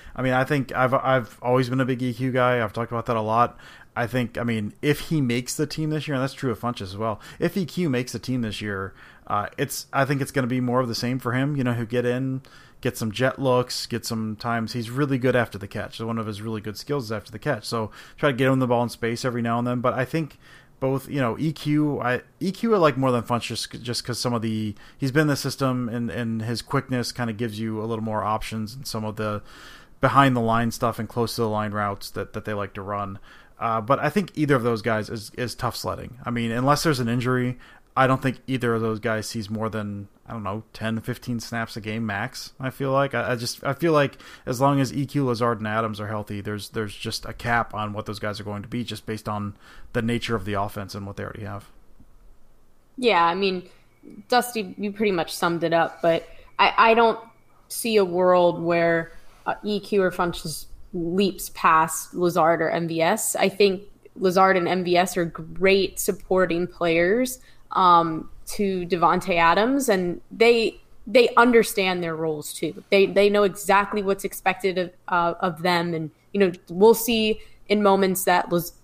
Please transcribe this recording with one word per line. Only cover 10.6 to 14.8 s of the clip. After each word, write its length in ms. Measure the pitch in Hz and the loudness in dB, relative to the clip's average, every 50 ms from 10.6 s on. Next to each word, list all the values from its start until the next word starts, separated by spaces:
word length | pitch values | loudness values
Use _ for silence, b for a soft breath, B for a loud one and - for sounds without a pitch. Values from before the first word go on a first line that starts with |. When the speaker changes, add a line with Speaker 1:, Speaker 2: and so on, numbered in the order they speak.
| 123 120 120 127 | 0 0 0 0
Speaker 1:
of 80 | 127 | 0
the 80 | 117 110 | 0 -4
same 240 | - 123 120 131 131 | -4 -4 -4 -4 -2
for 140 | - 120 120 | -2 -2 0
him. 220 | 127 139 143 151 | 0 0 0 0
You 80 | 139 127 | 0 0
know, 100 | 127 117 | 0 0
he'll 120 | 117 117 | -2 -4
get 180 | 104 123 123 120 | -2 -2 0 0
in, 380 | 123 123 127 135 131 131 131 b b b b b b b b | 0 -2 -2 -2 -4 -4 -6 b b b b b b b b
get 160 | - 123 - | -4 -4 -4
some 140 | - 117 110 | -2 -4 -4
jet 260 | 98 - 127 131 - | -2 0 0 0 0
looks, 480 | - 135 127 123 123 120 - - - - | 0 0 2 2 2 2 0 -4 -8 -6
get 200 | - 117 113 - | -6 -6 -6 -4
some 320 | - 117 110 110 110 107 | -6 -6 -4 -4 -6 -6
times. 360 | - - 120 120 113 110 107 - | -6 -4 -4 -4 -2 -4 -4 -4
He's 160 | 123 | -6